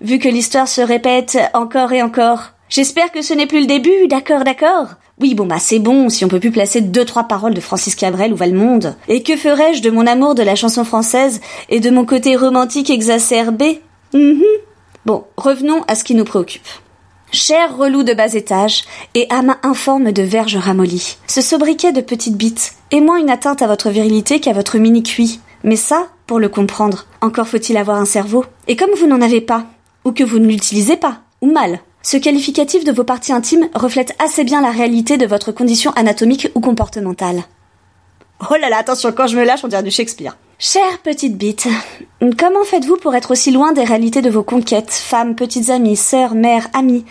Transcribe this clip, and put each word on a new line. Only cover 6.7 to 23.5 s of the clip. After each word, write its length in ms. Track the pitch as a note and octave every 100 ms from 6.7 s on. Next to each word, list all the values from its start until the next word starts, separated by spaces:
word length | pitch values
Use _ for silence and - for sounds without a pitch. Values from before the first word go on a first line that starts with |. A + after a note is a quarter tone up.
| B3
deux, 240 | G3 G#3
trois 200 | A#3+ A#3
paroles 300 | A#3 G3+ A3
de 60 | F#3+
Francis 340 | - F3+ -
Cabrel 380 | - F#3 F#3 A3
ou 40 | F#3+
Valmonde. 600 | F3+ F#3 A3+ A#3+ E3+ - -
Et 140 | A3+
que 140 | A3+ D4+
ferais-je 460 | D#4 C#4+ D#4 D#4
de 80 | A3+
mon 160 | A3+ A#3
amour 280 | B3 C#4+
de 80 | B3+
la 120 | G3+
chanson 300 | G3+ A3+ A3+
française 580 | A3+ A3 A3+ B3+ C4+ A3 - - -
et 120 | A#3
de 100 | A#3
mon 160 | B3+ A#3
côté 300 | C4 C4+ B3+
romantique 520 | C4 B3+ B3 C#4+ C#4
exacerbé ? 960 | B3+ A3 A#3 A3+ A3+ A3+ A3 D4+ D#4 - _ _
Mhm. 280 | C#4 C#4+ D4 G4+ G#4+ - _ _ _
Bon, 200 | A3 G#3+ - -
revenons 460 | C#4 C4 C#4+ D#4+ -
à 60 |
ce 100 | A3
qui 100 | -
nous 100 | A#3
préoccupe. 440 | A3 G3 F3 - - - _ _ _ _ _
Cher 460 | - - D#4+ E4+ B3+
relou 280 | C#4 C#4
de 100 | B3
bas 180 | A3 A3
étage 520 | A3 G#3 F#3+ G#3+ G#3+ - - -
et 120 | A#3+ A#3+
âme 260 | B3 B3+ B3+
informe 500 | C4+ B3+ - C4+ A#3+
de 100 | G3+
verge 340 | F#3+ A3 A3 G3+
ramollie, 640 | F#3 F#3+ F3+ F3+ - - -
ce 160 | -
sobriquet 500 | - D#4 D4+ D#4+ F4+
de 80 | C4
petite 380 | B3 A#3 A#3 G3+
bite 360 | A3+ A3+ - - _
est 120 | C#4+
moins 160 | D4+ F4
une 100 | D4+
atteinte 320 | B3 C#4